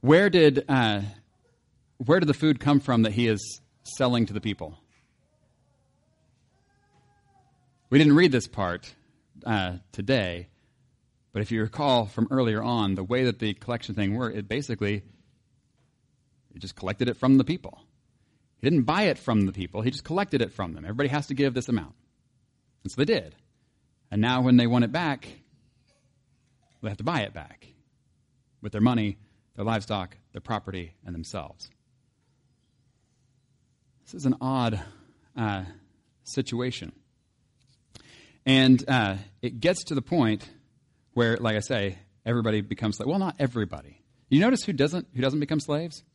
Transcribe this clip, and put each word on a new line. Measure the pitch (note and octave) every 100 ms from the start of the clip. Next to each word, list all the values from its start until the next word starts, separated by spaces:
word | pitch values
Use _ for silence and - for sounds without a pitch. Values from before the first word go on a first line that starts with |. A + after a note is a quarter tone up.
Where | A#2+ D#3+ G3+
did, | F3 D#3 C#3 -
uh, | C3+ A2+ G#2 G#2 - _ _ _ _ _ _ _ _
where | A#2+ F#3
did | D#3
the |
food | C#3 D#3 C#3
come | C#3+ C#3+
from | C#3 A#2+
that | A2
he | G#2+ A#2+
is | G#2+ - - _ _
selling | - - C3 A#2+ A2
to |
the | G#2
people? | A2 G2 D#2+ D#2 _ _ _ _ _ _ _ _ _ _ _ _ _ _ _ _ _ _ _ G4+ C#5+ _ _ _ _ _ _ _ _ _ _
We | C3+
didn't | D3+ C#3+
read | F3+
this | B2+ -
part, | - F#2 F2 - - _ _ _ - A#2
uh, | G#2+ F#2 F#2 -
today, | - G#2 C3 F#2+ F2 - _ _ _ _ _ _ _ _
but | -
if | G#2
you | A2+
recall | G#2+ - C#3+ B2+ G#2+
from | - A#2
earlier | C3 A#2+ G#2+
on, | A2+ A#2+ G2+ F#2+
the |
way | F#2+ B2
that | B2+ A2+
the | G#2+
collection | G2 - A#2 - G#2
thing | G2
worked, | A2 A#2+ G#2+
it | G2+
basically, | A2+ C#3+ A2 G#2 G#2 - _ _ _ _ _ _ _ _ _ _ _ _ _ _
it | E2+
just | F2+ -
collected | F#2 G2+ B2
it | A#2+
from | B2+ C3+
the | C3
people. | F3 - - _ _ _ _ _ _ _ _
He | C3
didn't | D#3+ A#2
buy | E3+
it | G#3 C3
from | - A2 G2
the |
people. | F#2+ F2 G#2
He | A#2
just | - -
collected | E3+ G3 C#3+
it | A2+
from | - F2+
them. | D#2 E2
Everybody | A2+ C#3+
has | D3 C#3+
to |
give | C3+ C#3
this | B2+ A#2+
amount. | A#2+ D2 - _ _ _ _ _ _ _ _
And | -
so | -
they |
did. | D3+ G#3 E2 - _ _ _ _ _ _ _
And | G#2
now | A2 B2+
when | B2+ B2
they | A#2+
want | B2 A#2
it |
back, | B2 E3+ C3+ - - _ _ _ _ _ _ _ _ _ _ _ _ _ _
they | A2+
have | G2+
to |
buy | A2+ C#3+
it | G2+
back | D#2+ D#2 - - _ _ _ _ _ _ _ _ _
with | G#2+
their | G#2
money, | A2+ A#2+ G#2+ G2+ _ _ _ -
their | G#2
livestock, | A2+ G#2 G#2 F2+ - _
their | -
property, | - A2 - F#2+ E2+ - -
and |
themselves. | E2+ D#2+ G2 C#2+ - - _ _ _ _ _ _ _ _ _ _ _ _ _ _ _ _ _ _ _ _ _ _ _ _
This |
is | - C#3
an | -
odd, | B2+ C3+ A#2+ G#2 - - _ _ _ -
uh, | A2 G2 F#2 - _ _ _ _
situation. | - - B2+ A#2 B2+ - F2+ - _ _ _ _ _ _ _ _ _ - - - - _ -
And, | C3+ C3 B2+ A2+
uh, | B2+ G#2 G2 G2+ _
it | B2 A#2+
gets | C#3+ F#3 -
to | C#3+
the |
point | - E3+ A#2 G#2+ - - _ _ _ _ _
where, | - A#2 A#2
like | A#2+ G#2+
I |
say, | - A#2+ G2 F#2+ - _ -
everybody | A#2+ A2+ G#2+
becomes | G2+ G#2 A2 G#2
sla-, | A#2
well, | F#3
not | F#3+ C#3+
everybody. | C3+ A#2+ G2+ D2+ - - _ _ _
You | C3+
notice | G#3+ C4
who | -
doesn't, | D3+ C#3+ F3 -
who | B2+
doesn't | C3 D3
become | D3 D#3
slaves? | - D3 E3+ - _